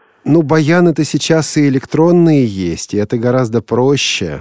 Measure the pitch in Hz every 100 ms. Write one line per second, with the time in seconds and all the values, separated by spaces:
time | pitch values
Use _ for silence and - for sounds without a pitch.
0 | _ _ 139 165 143 156 147 175 175 160
1 | 147 147 - 160 147 151 143 131 - 147
2 | 170 175 165 147 117 98 87 85 - 104
3 | 104 120 123 127 117 113 - 117 131 139
4 | - - 87 73